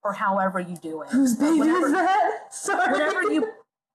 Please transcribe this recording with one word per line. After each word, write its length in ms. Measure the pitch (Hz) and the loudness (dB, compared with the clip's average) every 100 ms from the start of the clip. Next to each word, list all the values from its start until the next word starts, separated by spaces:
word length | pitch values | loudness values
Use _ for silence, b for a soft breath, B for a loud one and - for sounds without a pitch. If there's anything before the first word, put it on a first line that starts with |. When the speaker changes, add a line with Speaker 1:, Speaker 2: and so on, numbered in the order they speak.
Speaker 1:
Or 120 | 208 | -6
however 460 | 196 208 196 190 185 | -2 0 0 0 -2
you 180 | 175 170 | -8 -10
do 240 | 160 160 | -10 -10
it. 80 | 147 | -2
Speaker 2:
Whose 260 | 247 262 226 | 2 2 2
Speaker 1:
But 60 | 294 | 2
Speaker 2:
baby 140 | 320 | 4
Speaker 1:
whatever, 260 | 311 359 294 | 4 2 2
Speaker 2:
is 40 | |
that? 460 | 370 349 403 339 - | 2 2 2 2 -2
<laughs> 100 | - | -10
Sorry. 380 | - - - - | -10 -4 0 0
Speaker 1:
whatever 300 | 285 302 359 | 0 0 0
you, 300 | 392 311 440 - _ _ _ | 0 0 -2 -6 _ _ _